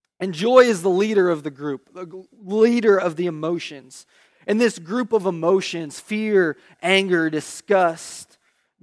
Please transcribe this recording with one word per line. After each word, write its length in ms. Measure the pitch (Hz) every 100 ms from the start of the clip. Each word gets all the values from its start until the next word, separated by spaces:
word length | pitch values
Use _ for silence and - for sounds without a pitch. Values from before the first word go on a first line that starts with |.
| _ _
And 140 | 190
joy 280 | 156 226 254
is 200 | 247 185
the 80 | 190
leader 400 | 180 220 202 180
of 140 | 156
the 80 | 147
group, 420 | 139 147 135 _
the 120 | 185 175
g-, 220 | 190 - 233
leader 540 | 190 214 233 240 214 190
of 180 | 175 156
the 100 | 175
emotions. 800 | 156 156 170 - 143 127 - - _ _ _ -
And 120 | 214
this 200 | 233 170
group 340 | 165 240 214
of 120 | 220 185
emotions, 720 | 165 165 190 - 170 151 -
fear, 580 | - 214 214 196 165 - _ _
anger, 480 | 175 190 190 175 160
disgust, 1080 | 156 - - - 196 170 165 - - - _ _ _ _ _